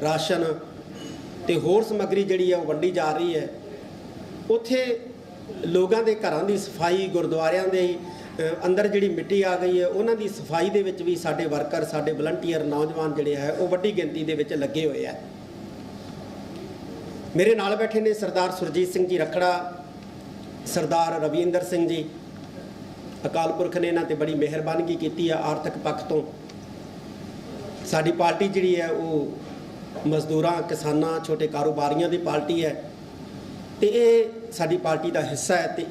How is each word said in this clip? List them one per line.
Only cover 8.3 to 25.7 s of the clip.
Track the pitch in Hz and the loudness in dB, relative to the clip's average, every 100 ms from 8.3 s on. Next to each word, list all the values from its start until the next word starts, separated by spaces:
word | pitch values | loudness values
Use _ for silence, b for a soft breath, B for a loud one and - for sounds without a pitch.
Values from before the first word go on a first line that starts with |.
| - | -2
ਅ, | 160 165 180 | -2 0 2
ਅੰਦਰ | 185 208 | 4 4
ਜਿਹੜੀ | 208 196 | 4 4
ਮਿੱਟੀ | 165 156 196 | 2 2 4
ਆ | 190 180 | 4 4
ਗਈ | 180 180 | 4 4
ਹੈ, | 175 | 4
ਉਹਨਾਂ | 190 226 220 | 2 2 2
ਦੀ | 208 | 0
ਸਫਾਈ | - - 165 190 | -6 -2 0 2
ਦੇ | 202 | 2
ਵਿੱਚ | 190 170 | 2 0
ਵੀ | 170 170 | 0 0
ਸਾਡੇ | 160 151 | 0 0
ਵਰਕਰ, | 160 147 - 165 | 0 0 0 -2
ਸਾਡੇ | 151 151 147 | 0 0 0
ਵਲੰਟੀਅਰ, | 143 156 175 170 160 | 0 -2 -2 0 0
ਨੌਜਵਾਨ | 147 147 156 160 156 | 0 0 0 0 -2
ਜਿਹੜੇ | 147 147 143 | 0 0 0
ਹੈ | 143 | 0
ਉਹ | 160 175 | 0 0
ਵੱਡੀ | 180 214 180 | 2 2 0
ਗਿਣਤੀ | 156 165 | -2 -2
ਦੇ | 156 | -2
ਵਿੱਚ | 151 147 | 0 0
ਲੱਗੇ | 160 170 156 156 | 0 -2 0 0
ਹੋਏ | 131 131 | -2 -6
ਆ। | 123 - - - - - - - - - - - - - - - - - - - - - 165 | -8 -12 -16 -16 -14 -14 -12 -14 -14 -14 -12 -12 -12 -12 -12 -12 -12 -12 -12 -12 -12 -4 2
ਮੇਰੇ | 208 | 4
ਨਾਲ | 220 196 208 | 4 2 0
ਬੈਠੇ | 220 220 | 0 2
ਨੇ | 220 | 2
ਸਰਦਾਰ | 208 190 185 185 | 0 0 2 0
ਸੁਰਜੀਤ | - - 160 180 | 0 -2 0 0
ਸਿੰਘ | 185 175 | 2 2
ਜੀ | 175 | 2
ਰਖੜਾ, | 156 180 180 180 - - - - - - - - - - - | 0 2 2 2 -2 -10 -14 -14 -14 -14 -14 -14 -14 -12 -4
ਸਰਦਾਰ | 180 156 165 165 156 | -2 2 2 2 2
ਰਵਿੰਦਰ | 151 160 170 175 | 0 2 2 2
ਸਿੰਘ | - 175 170 | 0 0 2
ਜੀ। | 160 151 - - - - - - - - - - - - | 0 -4 -10 -14 -14 -14 -14 -14 -14 -14 -14 -14 -8 -4
ਅਕਾਲ | 165 165 | 0 0
ਪੁਰਖ | - 175 180 | 0 0 0
ਨੇ | 170 | 2
ਇਹਨਾਂ | 170 | 2
ਤੇ | 156 | 0
ਬੜੀ | 151 151 | 0 0
ਮਿਹਰਬਾਨੀ | 151 147 156 156 165 170 165 | 2 0 0 -2 0 0 0
ਕੀਤੀ | 156 - 170 | -2 0 0
ਆ | 156 | 2
ਆਰਥਿਕ | 151 151 160 | 0 0 -2